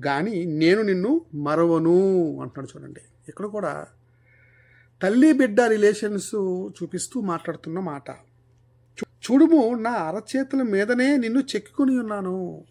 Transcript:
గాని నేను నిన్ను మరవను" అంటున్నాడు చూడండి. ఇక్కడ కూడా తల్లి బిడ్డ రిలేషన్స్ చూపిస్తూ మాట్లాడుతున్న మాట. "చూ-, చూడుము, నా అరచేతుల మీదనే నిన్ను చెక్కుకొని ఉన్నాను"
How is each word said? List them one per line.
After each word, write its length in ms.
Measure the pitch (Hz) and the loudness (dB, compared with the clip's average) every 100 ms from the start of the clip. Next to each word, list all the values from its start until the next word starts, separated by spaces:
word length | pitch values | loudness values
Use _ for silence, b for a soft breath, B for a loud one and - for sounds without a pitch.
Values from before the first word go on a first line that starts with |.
| 139 | -4
గాని 400 | 139 185 202 175 | -2 -2 -4 -4
నేను 360 | 151 160 196 | 2 4 4
నిన్ను 400 | 214 185 196 320 - 147 | 2 0 0 -2 -2 -6
మరవను" 580 | 147 147 170 165 165 175 196 185 165 139 | -2 2 2 2 4 4 4 2 0 -4
అంటున్నాడు 360 | 131 139 135 - | -10 -12 -14 -16
చూడండి. 240 | 135 - - _ - | -20 -20 -20 _ -20
ఇక్కడ 180 | - 202 | -12 -10
కూడా 420 | 208 180 147 151 _ _ b b b b b b b b b | -6 -6 -6 -10 _ _ b b b b b b b b b
తల్లి 300 | 185 233 302 | 0 4 6
బిడ్డ 280 | 277 262 208 | 6 2 4
రిలేషన్స్ 760 | 240 220 208 208 214 202 - 214 190 180 202 - | 2 4 4 2 -2 -6 -6 -4 -4 -4 -8 -10
చూపిస్తూ 380 | 175 180 - 262 | -10 -8 -8 -6
మాట్లాడుతున్న 580 | 202 170 - 165 - 165 | -4 -4 -6 -10 -8 -8
మాట. 300 | 180 143 - | -8 -10 -12
"చూ-, 1200 | 131 _ _ _ _ _ _ _ - - _ - | -18 _ _ _ _ _ _ _ -14 -14 _ 0
చూడుము, 440 | 262 320 320 226 240 | 4 6 6 4 0
నా 160 | 220 | -2
అరచేతుల 720 | 233 160 190 214 269 269 277 | -2 -4 -6 -4 -4 -2 -2
మీదనే 560 | 247 196 208 247 262 285 | 0 0 0 2 2 2
నిన్ను 220 | 226 240 | 0 0
చెక్కుకొని 600 | 269 - - - 269 254 | -2 -4 -6 -2 0 0
ఉన్నాను" 640 | 226 208 185 185 175 160 - | -2 -6 -6 -6 -6 -10 -16